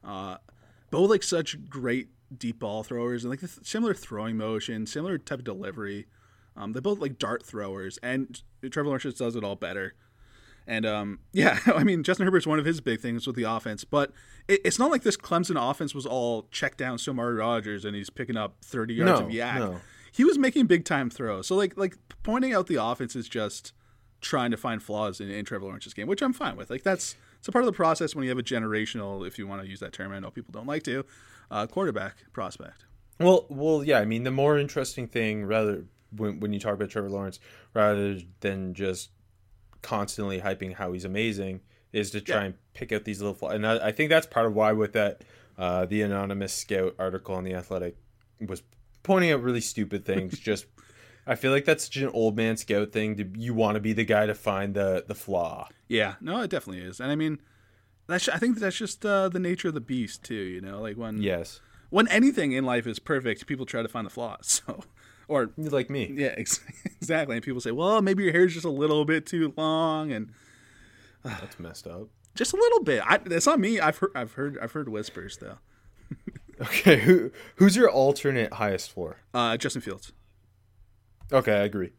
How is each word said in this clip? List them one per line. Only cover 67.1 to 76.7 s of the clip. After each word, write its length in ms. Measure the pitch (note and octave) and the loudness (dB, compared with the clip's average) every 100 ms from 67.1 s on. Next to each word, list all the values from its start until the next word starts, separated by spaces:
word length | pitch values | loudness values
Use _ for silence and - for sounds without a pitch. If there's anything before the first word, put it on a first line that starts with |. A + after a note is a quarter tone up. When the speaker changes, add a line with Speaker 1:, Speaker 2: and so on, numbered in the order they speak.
| D#3+ C#3+ A#2 | 0 0 -4
Speaker 1:
And 80 | |
people 160 | B2+ B2 | -4 -4
say, 120 | A#2+ | -4
"Well, 300 | A#2+ F3 A3 | 0 4 4
maybe 220 | G3 F#3+ | 4 4
your 80 | F#3+ | 4
hair's 220 | E3 F#3 | 6 6
just 120 | E3 E3 | 4 -4
a 40 | |
little 340 | C#3 D3+ D3+ | 2 4 4
bit 220 | D3 D#3+ D#3 | 4 2 0
too 280 | F3 D#3+ C#3+ | 0 0 0
long," 520 | D#3 D#3+ E3 D#3 D#3 | 0 2 2 0 -2
and 180 | A#2 A2 - - - - - - - - _ | -4 -6 -12 -20 -20 -20 -20 -20 -20 -20 _
Speaker 2:
That's 360 | - G2+ F#2+ - | -10 -10 -12 -12
messed 260 | E2+ D#2+ E2 | -14 -12 -12
up. 220 | F2 A2 _ _ | -12 -14 _ _
Speaker 1:
just 200 | - B3 | -4 -2
a 20 | F#4+ | 4
little 260 | A#4 A#4 | 6 6
bit. 220 | A3+ B2 - | 4 2 4
I, 120 | D4+ | 2
that's 280 | F#3 E3 A3 | 4 2 4
not 140 | D#4 | 4
me. 180 | G3 A3 | 4 4
I've 200 | D#3 D#3 | 2 2
heard, 140 | G3 C3 | -2 -2
I've 160 | A#2 - | -8 -6
heard, 220 | C#3+ C#3 | -6 -6
I've 100 | A2+ | -8
heard 160 | D#3 C3+ | -8 -6
whispers 480 | G#2 G#2+ - F#2 - | -6 -8 -10 -14 -14
though. 200 | G2+ - _ _ - _ - | -16 -16 _ _ -20 _ -16
<laughs> 520 | - - - - - | -14 -14 -16 -20 -10
Speaker 2:
Okay, 360 | A#2+ | -4